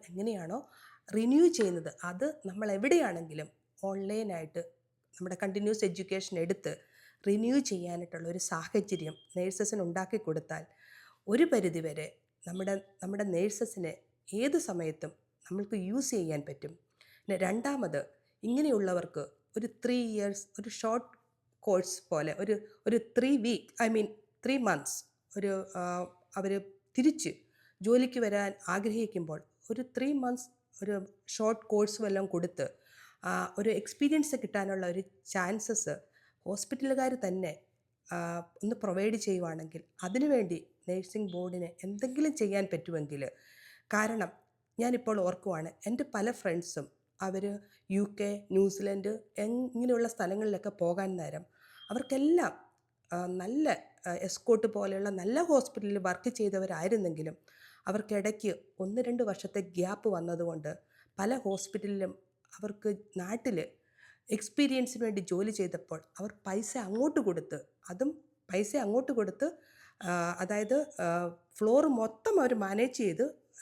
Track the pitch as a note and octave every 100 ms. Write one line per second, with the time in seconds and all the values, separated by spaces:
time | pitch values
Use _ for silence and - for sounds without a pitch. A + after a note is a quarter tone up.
0 | - F#3 A3 G3+ E3 A#3+ - - - -
1 | - G#3+ A#3 D4 F4 D4 F#3+ E3+ D#3 -
2 | F3 F#3 D4 - F#3+ G3 G#3+ G3 C#4 F4
3 | A#3 E3+ D#3+ D3+ D3+ _ _ _ G3 G3
4 | G3 G#3+ G#3+ E3+ D#3 E3+ E3+ _ _ _
5 | _ - F#3 F3+ G3 G3+ G#3 G#3+ G3 F3
6 | F#3 F#3+ F#3+ F3 F3 F#3+ D3+ D3+ _ -
7 | - _ G3+ G#3 A#3 C#4 C4+ F#3 F3 F3
8 | E3+ E3 E3 F3+ - E3 - G#3 G3+ F3
9 | D#3 - _ F3+ F#3 F#3+ G3+ G#3 F3 F3+
10 | F#3 G#3+ E3 D#3+ - D#3+ D#3 _ - -
11 | - _ G3+ A#3+ E4+ A#3 F3+ E3 D#3 D3+
12 | D#3 - _ _ F3 F#3 F#3+ G3 - _
13 | F#3 G3 G3+ E3+ G3+ G#3 A3+ F#3+ E3 -
14 | _ _ - G3+ C#4 D#4+ A#3 F3 D#3+ D#3
15 | D#3 - _ _ - F#3+ G3+ G#3 F#3 B3+
16 | B3+ A3 D#3+ D3+ C#3+ C#3+ D3 - _ _
17 | - - - F3+ F#3 A3 C#4 C#4 F3 -
18 | - _ _ _ A3 B3+ D4+ G#3+ F#3 F3
19 | F3 D3+ C#3 _ _ G#3+ A#3 - A#3+ B3
20 | A3+ G#3+ G3+ G3 - - G#3+ - A3 A#3+
21 | - - _ _ _ _ G#3+ F#3 F3+ -
22 | - D#3 D#3 - G3+ G#3+ - - - A#3
23 | - - C4 C#4 A#3 G3+ - - A3+ A3
24 | G#3 - _ _ B3 C4+ G#3+ D3 C#3 -
25 | - _ _ G3+ G3 F#3+ - F3+ F3+ F3+
26 | F3+ - _ G3 G3 G3 G3 - _ -
27 | D4 D#4 - - _ _ _ _ G3+ B3
28 | B3+ B3+ G#3+ G3+ G3+ G3 - F#3+ A3 A3
29 | G#3+ F#3 D#3 D#3 - _ - A#3 B3+ B3
30 | C4+ C#4+ B3 B3 - _ _ - G3+ G3+
31 | G3 _ - - G#3+ A3 - G#3 G#3 G#3+
32 | G#3 F#3+ F#3+ F3 F3 - C3+ - _ -
33 | - _ F3+ F3+ F#3 - G#3+ G#3 - -
34 | C#4+ D#4 D4 C4 G3+ G3+ G3 F#3+ F3+ F#3
35 | F#3+ _ - F#3+ F3+ G#3+ - G3+ - -
36 | - _ _ _ - G3+ - C4 C4+ C4+
37 | C4 B3+ F#3+ F#3 E3+ D3+ _ _ _ _
38 | - F3 E3+ E3+ E3+ - G#3 A3+ G3+ F3+
39 | G#3+ G#3+ G3+ F#3 E3 D#3+ D#3+ D#3+ - -
40 | F3+ B3 D4 B3+ F3+ E3+ - _ - F#3
41 | F#3 G#3+ G3+ F3 F3+ F3+ E3+ F3 F#3+ G3+
42 | B3+ C4 D#4 D4+ G#3 G3 G3 D#3+ E3+ E3
43 | C#3+ C#3+ C3 - - - - - - G#3+
44 | A3 A3+ F3+ - _ _ _ - A#3+ B3
45 | A3+ G#3+ F3+ F3+ G3 D#3+ E3 - G#3 B3
46 | C#4 G#3+ A3 A#3+ F#3+ E3+ F3 D#3 - _
47 | _ _ F#3+ F#3+ G3+ G3+ - _ - F#3+
48 | G3+ G#3 G3+ G3+ - F#3+ G3 G3 G3 G3
49 | G3 A3 - - G#3 B3 B3+ A#3 B3 A#3
50 | A#3 - F3+ G3+ G#3+ F#3+ G#3 - E3+ F3
51 | F#3+ F3+ D3+ D#3 - _ - - - G#3
52 | - C4+ D4+ F4 G3+ - - _ _ _
53 | - F3 F3+ F#3 F#3+ C#4+ D4+ G#3+ - -
54 | F3+ F3 F#3+ - - A3 A3 G#3 G3 G3
55 | G3+ F#3 F#3+ C#4 F4 C#4 C4 G#3+ G3+ G3+
56 | F3+ F3+ B3 A#3+ G#3 F#3+ F#3+ D#3+ F#3 A3
57 | F3 D#3 D#3 - _ - - - - G#3
58 | G#3+ G#3 G#3 G#3+ G3+ E3+ - - F#3+ A#3
59 | B3 B3 G#3 - G3 G3+ F3 F3 F3+ G#3
60 | A3 F3 E3+ E3+ E3+ E3 D3+ - _ _
61 | _ - G3 C4 G3+ F#3+ - G3+ G3+ G3
62 | F#3 - _ _ _ - G#3 G#3 G#3+ G3+
63 | - F#3 F3+ A#3+ C4 F3 - _ _ _
64 | - - - G#3+ - - C#4 C4 B3 A3+
65 | A3+ G3 F3 F3+ G#3+ G#3+ F3+ E3 - D#3+
66 | _ - G#3 - G3 G3 A3 B3+ F#3+ A3
67 | D4 D4+ G#3 E3 - D3+ - _ - F3+
68 | C#4+ - _ _ - F#3 G#3 C#4+ G3+ A#3+
69 | B3+ A#3 F#3+ - D#4 - _ _ - _
70 | F3+ F3 F3 F3 F#3 G#3 G#3+ C#4 D4 -
71 | E3+ F3 F3 E3+ _ - G#3+ C4+ D#4 A#3+
72 | A3+ - A4+ G4 B3 A3+ G3 G3+ B3+ C4
73 | G3+ E3 C#4 - _ -